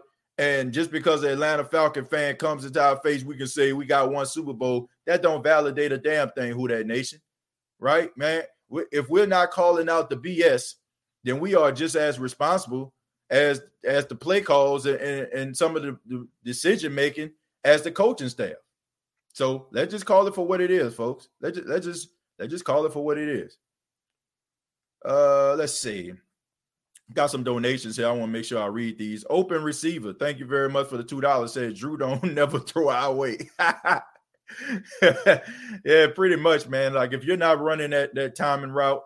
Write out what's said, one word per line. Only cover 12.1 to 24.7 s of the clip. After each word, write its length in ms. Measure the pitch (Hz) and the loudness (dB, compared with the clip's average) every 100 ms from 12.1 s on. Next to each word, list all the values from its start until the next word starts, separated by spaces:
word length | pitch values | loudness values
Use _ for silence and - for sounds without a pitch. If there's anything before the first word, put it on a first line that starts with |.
| 127 | -2
responsible 760 | 127 - 147 185 151 127 135 _ _ _ _ | -6 -2 0 0 -2 -8 -10 _ _ _ _
as, 320 | 131 147 131 - _ | 4 4 2 -6 _
as 220 | - 139 143 | -2 0 -2
the 100 | 120 | -6
play 240 | 151 196 | 0 0
calls 460 | 196 143 139 139 139 | 4 4 4 2 -2
and, 140 | 135 | -2
and, 260 | 143 139 131 | -4 -6 -6
and 240 | 135 135 127 | -6 -6 -2
some 180 | 160 160 | 0 0
of 80 | |
the, 160 | 143 127 113 | -6 -10 -12
the 180 | 123 123 _ 117 | -12 -12 _ -10
decision-making 840 | 123 165 214 156 139 143 147 156 - _ _ 139 | -2 0 0 0 0 0 -2 -10 -14 _ _ 4
as 160 | 147 | 4
the 100 | 160 | 4
coaching 380 | 165 214 233 131 | 0 0 2 -6
staff. 240 | - 98 78 _ _ _ _ _ _ _ | -6 -8 -8 _ _ _ _ _ _ _
So 340 | - 131 135 - | -4 -2 -2 -4
let's 200 | 120 165 | -2 -2
just 140 | 202 190 | -4 4
call 200 | 190 196 | 4 4
it 100 | 190 | 0
for 120 | 175 | -2
what 140 | 185 | 0
it 100 | 180 | 2
is, 240 | 185 123 113 | 2 2 -2
folks. 320 | 117 127 - _ | -8 -8 -14 _
Let's 160 | 147 175 | -8 -8
ju-, 80 | - | -6
let's 180 | 160 175 | -4 -4
just, 240 | 170 - _ _ _ | -10 -14 _ _ _
let's 120 | 113 | -10
just 140 | 175 - | -8 -2
call 200 | 139 156 | 0 0
it 80 | |
for 100 | 147 | -2
what 140 | 147 147 | -4 -2
it 100 | 151 | -2
is. 300 | 127 - _ _ _ _ _ _ _ _ _ _ _ _ | -4 -6 _ _ _ _ _ _ _ _ _ _ _ _